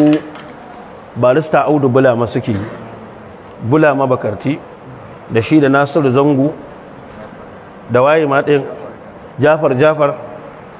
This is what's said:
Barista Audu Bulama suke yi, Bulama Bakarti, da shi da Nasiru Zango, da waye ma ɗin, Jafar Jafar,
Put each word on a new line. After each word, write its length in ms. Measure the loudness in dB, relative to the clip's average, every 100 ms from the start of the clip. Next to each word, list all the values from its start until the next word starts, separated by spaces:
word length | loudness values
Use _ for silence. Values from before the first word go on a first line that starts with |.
| 4 2 -2 -16 -18 -20 -20 -20 -20 -20 -14 0
Barista 480 | 2 2 2 0
Audu 240 | 2 2 2
Bulama 380 | 4 4 2 -2
suke 200 | -4 -4
yi, 100 | -4 -6 -12 -16 -18 -20 -20 -20 -20 -20 -10 0
Bulama 360 | 2 4 2 0
Bakarti, 520 | -2 -4 -6 -4 -6 -8 -20 -20 -20 -20 -20 -6
da 100 | -4
shi 200 | 2 4
da 80 | 4
Nasiru 420 | 2 2 0 0
Zango, 400 | 2 2 2 0 -4 -14 -20 -20 -20 -20 -20 -20 -20 -20 -20 -20 -20 -2
da 120 | 2
waye 240 | 4 2 2
ma 160 | 0
ɗin, 200 | 2 0 -2 -12 -16 -18 -20 -20 -16 -2
Jafar 340 | 0 2 0 2
Jafar, 360 | 2 2 0 -2 -12 -16 -18 -20 -20